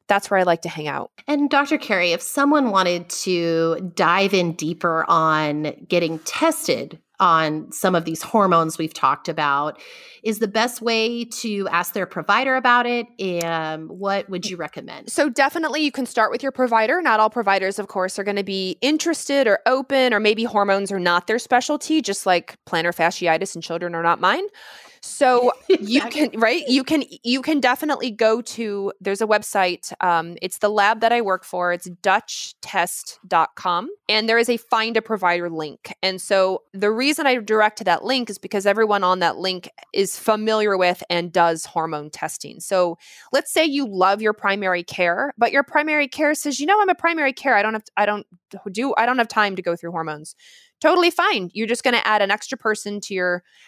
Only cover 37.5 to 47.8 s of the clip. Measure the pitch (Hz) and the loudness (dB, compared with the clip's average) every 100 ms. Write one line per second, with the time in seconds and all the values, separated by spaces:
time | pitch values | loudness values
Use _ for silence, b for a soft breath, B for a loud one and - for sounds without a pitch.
37.5 | 214 214 214 196 170 220 262 233 196 - | 2 2 0 0 0 0 -2 -2 -8 -6
38.5 | 208 202 202 214 202 185 185 170 98 190 | -2 2 2 4 4 2 2 2 0 -4
39.5 | 185 - - - - 196 - - 214 220 | -6 -10 -20 -6 -2 -2 -2 0 0 2
40.5 | 220 214 190 180 180 - 175 175 180 170 | 0 2 2 2 0 -2 -4 0 2 2
41.5 | 165 - 170 160 151 151 - 156 - - | 2 -4 -4 -4 -6 -10 -10 -10 -10 -14
42.5 | - - 190 180 170 B B B 269 - | -16 -2 2 2 -2 B B B -2 0
43.5 | - 320 277 254 190 185 208 214 208 202 | 2 2 0 -2 2 2 4 0 0 0
44.5 | 196 190 180 175 - 175 180 277 233 233 | 0 0 -2 -4 0 0 0 -2 -2 0
45.5 | 269 277 302 302 302 277 - 302 302 294 | 2 0 0 0 0 -2 0 0 0 -2
46.5 | 269 294 427 392 359 330 330 277 269 277 | -2 2 2 2 2 0 0 -2 -2 0
47.5 | 214 208 220 | 2 2 -2